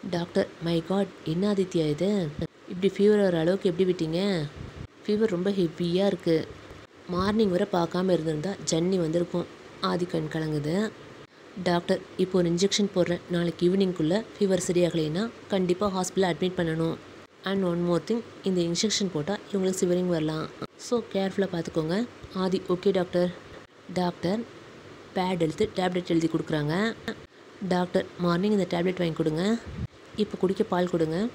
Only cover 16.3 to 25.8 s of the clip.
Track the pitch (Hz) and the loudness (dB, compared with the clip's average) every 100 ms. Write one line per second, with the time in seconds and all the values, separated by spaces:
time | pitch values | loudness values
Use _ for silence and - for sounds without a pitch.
16.3 | 160 185 185 165 160 165 - - - - | 2 -2 0 -2 0 -2 -2 -10 -20 -20
17.3 | - 190 196 180 170 175 170 - 226 226 | -12 -4 0 0 0 2 2 2 -4 -4
18.3 | - - 185 170 170 220 - 196 156 147 | -6 -2 2 2 2 0 0 -2 -2 -2
19.3 | 208 - 202 190 185 180 180 180 170 156 | -4 -4 0 0 2 2 2 2 2 0
20.3 | 156 - - - - - 240 214 196 196 | -2 -6 -8 -12 -12 -2 -2 0 -2 -2
21.3 | 190 190 175 165 165 156 185 240 - - | 0 -2 -2 -2 -2 0 0 -2 -8 -12
22.3 | 190 185 180 - 180 202 190 180 175 180 | -4 0 0 0 0 2 2 0 0 0
23.3 | 175 - - - - - 180 180 170 170 | -2 -16 -18 -20 -20 -8 -2 -2 0 -2
24.3 | 214 226 - - - - - - - 180 | -2 -4 -14 -20 -20 -20 -20 -8 -2 0
25.3 | 185 160 156 214 202 | 2 0 0 -2 0